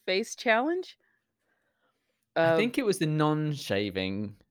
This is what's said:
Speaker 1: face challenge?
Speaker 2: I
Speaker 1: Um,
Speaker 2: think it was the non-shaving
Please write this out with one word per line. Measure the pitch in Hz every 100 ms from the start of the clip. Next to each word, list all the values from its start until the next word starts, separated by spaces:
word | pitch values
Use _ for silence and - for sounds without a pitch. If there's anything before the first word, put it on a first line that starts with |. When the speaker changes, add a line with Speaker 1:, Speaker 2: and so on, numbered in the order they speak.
Speaker 1:
face | - 190 226
challenge? | - 240 220 285 359 359 - _ _ _ _ _ _ _ _ _ _ _ _ _
Speaker 2:
I | - 165
Speaker 1:
Um, | 165
Speaker 2:
think | 233 285
it |
was | 226 185
the | 156
non-shaving | 151 151 151 151 143 - 98 104 92 95 98 104 - _